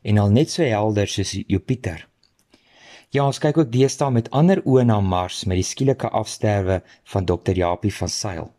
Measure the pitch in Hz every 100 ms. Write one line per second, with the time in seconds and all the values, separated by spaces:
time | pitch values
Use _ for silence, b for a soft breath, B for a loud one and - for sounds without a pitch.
0 | - 104 101 110 165 - 147 107 107 104
1 | 98 - 95 98 - 95 - 123 95 80
2 | - _ _ _ _ B B B B B
3 | B 139 139 - 156 151 135 123 135 -
4 | 139 120 117 135 170 190 - 127 120 104
5 | 95 90 90 - 95 92 92 - 135 131
6 | 123 110 110 - 107 101 92 92 b b
7 | _ 98 90 85 - 90 87 87 104 -
8 | 92 - 107 85 -